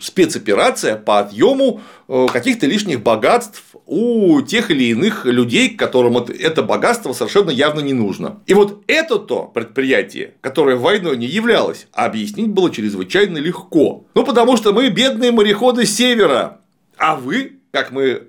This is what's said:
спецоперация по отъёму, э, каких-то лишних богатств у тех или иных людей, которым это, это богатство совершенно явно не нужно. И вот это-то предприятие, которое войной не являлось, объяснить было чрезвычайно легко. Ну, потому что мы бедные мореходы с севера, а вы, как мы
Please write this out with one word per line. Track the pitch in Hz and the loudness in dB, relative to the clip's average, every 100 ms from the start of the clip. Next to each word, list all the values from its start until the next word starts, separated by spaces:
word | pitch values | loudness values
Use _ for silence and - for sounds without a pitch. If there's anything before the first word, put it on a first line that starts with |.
спецоперация | - - 160 - - 101 247 247 131 107 | -6 0 0 0 -2 2 2 0 -4 -2
по | 110 104 | 0 0
отъёму, | 104 104 214 269 269 208 - - - | 0 2 2 4 0 -2 -12 -20 -4
э, | 131 127 | 0 0
каких-то | 123 135 120 143 | 0 -2 -2 0
лишних | 208 202 123 | -2 -2 -2
богатств | 120 110 139 202 - - - - - | 0 2 2 2 -2 -14 -20 -20 -8
у | 160 240 226 185 147 | -2 0 2 4 4
тех | 120 226 226 | 2 -2 0
или | 143 | 0
иных | 120 113 214 - 123 | 0 0 0 -2 0
людей, | 123 120 160 254 | 0 0 0 -2
которым | - 117 127 120 120 | -2 0 2 2 0
это, | - | -2
это | - 160 160 | -4 -2 -2
богатство | 107 104 - 226 143 | -2 0 0 -2 -4
совершенно | 120 113 202 175 | -6 0 2 2
явно | 127 147 151 | 0 0 0
не | 139 | -2
нужно. | 131 101 - 71 - - | -2 -2 -4 -10 -8 2
И | |
вот | 196 202 - - | 4 4 0 -2
это-то | 311 320 220 - 104 - | -2 0 -4 -2 -6 -4
предприятие, | 117 113 - 131 110 95 - - _ | -8 -6 -4 0 0 0 -8 -14 _
которое | 135 165 139 123 | -6 0 2 2
войной | 151 208 175 123 | 2 0 -2 -4
не | 117 | -4
являлось, | 202 226 180 95 - - | -2 0 0 0 -6 -10
объяснить | - 117 107 104 - 220 | -4 -4 -4 -6 -4 -2
было | 190 175 | 0 0
чрезвычайно | - 107 95 95 190 202 160 | 0 -4 -6 -2 0 0 -2
легко. | 160 - - 160 104 - - | -6 -8 -2 0 2 -2 -4
Ну, | 226 | -2
потому | 277 233 233 240 | 2 2 4 4
что | 214 | 2
мы | 202 269 | 2 0
бедные | 180 262 220 240 | 0 0 0 0
мореходы | 233 208 202 247 240 226 | 2 2 2 2 2 0
с | - | 2
севера, | 247 226 170 120 85 - _ _ _ - | 2 2 2 2 -2 -8 _ _ _ -4
а | 156 147 | -2 -2
вы, | 127 240 269 - _ | -4 -6 -6 -14 _
как | 139 131 | -8 -6
мы | 131 135 117 | -2 -2 -2